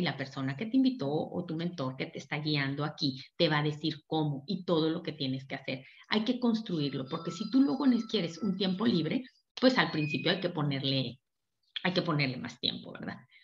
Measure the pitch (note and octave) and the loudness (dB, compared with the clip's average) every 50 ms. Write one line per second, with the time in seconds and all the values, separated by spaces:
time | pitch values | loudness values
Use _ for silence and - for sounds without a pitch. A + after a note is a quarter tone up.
0 | F3+ D#3 C3+ - C3+ C3 - C#3+ C3+ C3+ C#3 - A3+ A3 C4+ C4 C4 C3 - - | 0 -2 -2 -4 -8 -8 -6 -6 -4 -4 -4 -4 -6 0 2 4 4 4 2 0
1 | - C#3 D3 D#3+ - - - F3+ F3 - D#3+ D#3+ E3+ F3 E3+ - C3+ C3 C3 - | -4 -2 -2 -2 -2 -2 -4 -6 -6 -4 -4 -4 -4 -4 -4 -4 -6 -6 -4 -6
2 | - D#3+ - C3+ - - - D3 D3+ D3+ D3+ D3 C#3 C3+ C#3 C#3+ D3 D3+ D3+ - | -8 -8 -8 -12 -10 -8 -8 -6 -2 -2 0 0 0 -2 -2 -4 -4 -6 -6 -4
3 | - C#3 C3 C3+ - - _ _ F3 D#3+ D3+ D3 D3+ D3+ D3 - - D#3+ D3+ - | -4 -4 -4 -6 -12 -18 _ _ 2 4 4 4 2 0 -2 -2 -4 -4 -4 -4
4 | - _ D#3+ D#3 D#3 D3+ C#3+ C3 - - G3+ F3 - - F3 D#3+ D#3 D#3+ D#3+ F3+ | -8 _ -2 0 0 0 -2 -4 -4 -6 -6 -6 -2 0 2 2 2 2 0 -2
5 | - - D3 - C#3+ C3 C3 C3+ - - - C#3 - - C3 B2+ - - - - | -4 -8 -6 -4 -4 -4 -4 -4 -6 -8 -10 -10 -6 -6 -8 -8 -8 -16 -20 -20
6 | - _ - G#3+ A3 B3+ B3 A#3+ - A#3 G#3+ A3 - - F3+ D#3+ C#3+ C#3+ C3+ C3 | -8 _ 0 0 2 2 -2 2 2 2 2 2 0 -2 -2 0 0 0 -2 -4
7 | C3 - - - - F3 - - G#3+ - - C4+ C4+ C#4+ C#4+ B3 D4 C4+ A#3+ G#3+ | -6 -6 -6 -6 -6 -6 -6 -6 -6 2 4 6 6 6 4 4 6 6 6 6
8 | - - - G#3 E3+ D#3+ E3 - - G3+ F3+ F#3+ G3+ F#3+ F#3 F#3 A3 A#3+ G3+ F3 | 2 2 0 0 0 0 -2 -2 0 0 2 2 2 2 2 2 4 4 4 4
9 | D#3 D#3 - - - - _ _ _ _ _ - - B3+ B3+ - D#3+ D3+ - D#3 | 4 2 0 -2 -4 -4 _ _ _ _ _ 4 6 6 6 6 2 2 2 -2
10 | D3+ D3 - B2 B2+ D#3+ F#3 F3+ - E3+ - D#3+ C#3+ D3 C#3 C3+ C3+ C3+ C3+ C3+ | -2 0 0 0 2 2 0 0 0 -4 -2 -2 -2 -2 -2 -2 -2 0 0 0
11 | B2+ A#2 A#2 - _ _ _ _ _ _ _ _ _ _ _ - - F3+ F3+ F3 | -2 -2 -6 -12 _ _ _ _ _ _ _ _ _ _ _ -4 -2 0 0 2
12 | - E3+ D#3 D3 C#3+ C3 B2 B2 A#2+ A2+ - - - - - A#2+ A#2 - - - | 0 2 0 2 0 0 -2 -6 -8 -10 -10 -4 -4 -2 -2 -4 -10 -14 -14 -10
13 | - F2+ - - - _ - - | -10 -10 -10 -10 -14 _ -20 -20